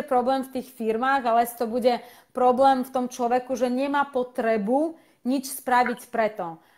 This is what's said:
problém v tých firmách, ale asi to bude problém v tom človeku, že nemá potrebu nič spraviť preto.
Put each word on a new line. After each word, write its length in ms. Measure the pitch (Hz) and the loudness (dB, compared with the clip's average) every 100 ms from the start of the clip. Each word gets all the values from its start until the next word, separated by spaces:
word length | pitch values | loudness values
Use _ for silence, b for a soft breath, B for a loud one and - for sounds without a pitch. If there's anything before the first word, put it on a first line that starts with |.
| 294 | 2
problém 400 | 247 247 269 262 | 0 2 -2 -4
v 140 | 254 | -8
tých 100 | 240 | -10
firmách, 500 | - 220 220 262 277 240 | -6 -4 -2 0 0 2
ale 160 | 226 | 2
asi 160 | 240 - | 0 -2
to 80 | 233 | -4
bude 320 | 240 247 233 B B B | 0 2 0 B B B
problém 560 | - 254 247 269 262 254 | 2 2 6 4 4 0
v 60 | 254 | -4
tom 160 | 247 | -4
človeku, 400 | - 240 254 254 247 | -4 0 0 -2 -2
že 100 | 247 | -2
nemá 400 | 247 285 285 277 | 0 0 0 0
potrebu 880 | 262 254 - 226 226 196 269 330 330 b b 240 | -2 -4 -2 0 0 2 0 0 -4 b b -4
nič 240 | 269 262 | -2 -4
spraviť 560 | - - 247 247 240 - | -8 0 2 2 -2 -6
preto. 480 | 226 214 214 170 165 b | -2 -2 -4 -10 -10 b